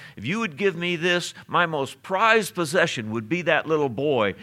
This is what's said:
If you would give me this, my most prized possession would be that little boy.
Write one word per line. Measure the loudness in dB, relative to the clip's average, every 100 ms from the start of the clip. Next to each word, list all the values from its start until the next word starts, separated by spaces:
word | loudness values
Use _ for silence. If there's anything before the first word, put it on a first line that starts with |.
| -20 -10
If | -6
you | -4
would | -4 0
give | -2 0
me | -2 0
this, | 2 0 0 -10 -4
my | 0 2
most | 0 -4 -6
prized | -4 2 4 4 2
possession | -2 0 2 2 0 -4
would | -4 -2
be | -2
that | 2 2 2
little | 0 0
boy. | -2 0 2 2 -2